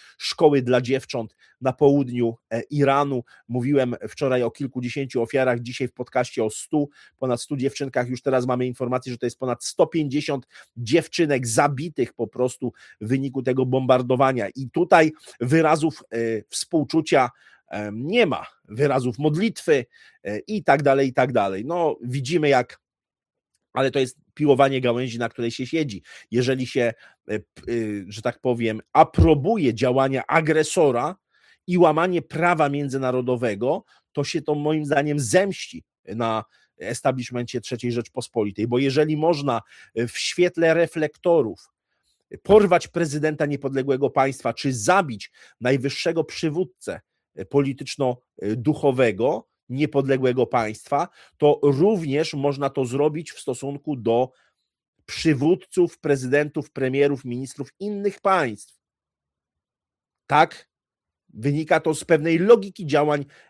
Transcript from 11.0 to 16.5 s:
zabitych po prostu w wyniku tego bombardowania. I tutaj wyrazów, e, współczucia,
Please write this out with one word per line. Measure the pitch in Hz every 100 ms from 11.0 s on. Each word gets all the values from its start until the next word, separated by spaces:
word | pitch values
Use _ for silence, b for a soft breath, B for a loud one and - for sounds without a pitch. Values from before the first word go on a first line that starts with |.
| - - 156 143 120
zabitych | 113 147 135 165 143 120
po | - 113
prostu | - 127 - 123 - B B
w | 107
wyniku | 135 135 131
tego | 127 131 127
bombardowania. | 131 131 127 123 131 135 123 98
I | 135 127
tutaj | 165 180 170 156 156 B B
wyrazów, | 120 160 156 160 156 - -
e, | 117 113 110
współczucia, | -